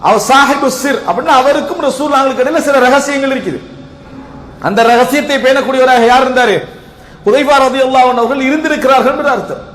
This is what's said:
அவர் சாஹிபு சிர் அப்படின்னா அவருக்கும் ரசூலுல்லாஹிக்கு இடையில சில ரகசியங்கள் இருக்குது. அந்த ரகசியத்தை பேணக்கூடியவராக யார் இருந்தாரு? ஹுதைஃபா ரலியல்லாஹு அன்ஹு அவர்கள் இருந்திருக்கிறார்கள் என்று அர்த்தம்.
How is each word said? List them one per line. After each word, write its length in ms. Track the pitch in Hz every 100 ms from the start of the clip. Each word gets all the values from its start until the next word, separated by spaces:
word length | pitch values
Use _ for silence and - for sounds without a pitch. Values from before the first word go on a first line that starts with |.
அவர் 200 | 160 208 -
சாஹிபு 400 | 269 277 269 269
சிர் 320 | - 285 262 -
அப்படின்னா 260 | 185 311 269
அவருக்கும் 400 | 254 294 - 349
ரசூலுல்லாஹிக்கு 600 | 294 - 294 277 269 240
இடையில 160 | 254 320
சில 200 | 277 277
ரகசியங்கள் 540 | 247 277 285 285 269 262
இருக்குது. 220 | 185 127 - - - - - - - - - -
அந்த 240 | - 202
ரகசியத்தை 540 | 233 240 247 277 294 277
பேணக்கூடியவராக 680 | 247 269 226 262 262 247 233
யார் 200 | 247 254
இருந்தாரு? 300 | 254 240 185 - - - - - - -
ஹுதைஃபா 300 | 247 285 277 262
ரலியல்லாஹு 440 | 262 262 262 254
அன்ஹு 140 | 240
அவர்கள் 240 | 233 277 262
இருந்திருக்கிறார்கள் 680 | 302 311 302 262 262 254 294
என்று 120 | 285
அர்த்தம். 340 | 247 160 131 -